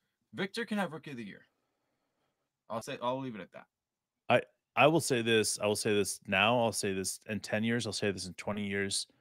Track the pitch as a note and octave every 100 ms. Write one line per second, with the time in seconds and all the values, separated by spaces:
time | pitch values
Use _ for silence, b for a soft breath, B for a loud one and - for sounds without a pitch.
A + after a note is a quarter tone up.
0 | _ _ _ A2 G3 A3+ A#3 G#3 F3+ D3+
1 | D3+ B2+ G#2 - _ _ _ _ _ _
2 | _ _ _ _ _ _ - A#2 B2+ C3+
3 | A#2+ C3 C3 G#2+ F2 - - _ _ _
4 | _ _ - A#2+ - _ _ - C#3 D#3+
5 | - B2 A2+ A2+ G#2 - G#2 G#2 A#2 G#2
6 | G2 - - F#2+ G#2 B2 A#2 G#2 G#2 F#2+
7 | F#2 - - G#2 - A2 A2+ A#2+ A2+ -
8 | G#2 F#2 F2+ E2+ - G#2 G2+ G2+ G2 -
9 | - _